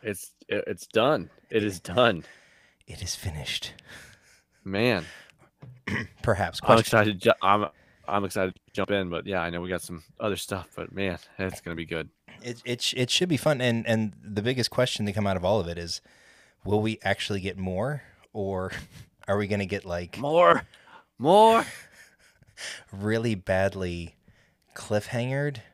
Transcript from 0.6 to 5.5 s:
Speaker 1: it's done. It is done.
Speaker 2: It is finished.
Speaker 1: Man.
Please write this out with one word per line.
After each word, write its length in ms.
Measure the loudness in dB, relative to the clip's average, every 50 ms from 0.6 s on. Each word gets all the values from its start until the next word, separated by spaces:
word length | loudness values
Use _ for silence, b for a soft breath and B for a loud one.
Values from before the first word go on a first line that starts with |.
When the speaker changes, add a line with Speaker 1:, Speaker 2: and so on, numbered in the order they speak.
| -2
Speaker 1:
it's 200 | -4 -8 -8 -10 0
done. 420 | 2 4 4 4 4 2 -2 -8 _ _ _ _
It 120 | 0 0
is 160 | 0 0 -4 -6
done. 460 | _ -2 4 6 6 6 4 2 -6 b b b b b b b b b b b b -16
Speaker 2:
It 140 | -14 -10
is 120 | -8 -8 -8
finished. 580 | -8 -8 -8 -8 -8 -8 -6 -6 -6 -6 -10 -14 B B B B B B B B B B B B B B B B _ _
Speaker 1:
Man. 400 | -6 -2 2 2 2 2 0 -2 -8 B B B B B B -20 _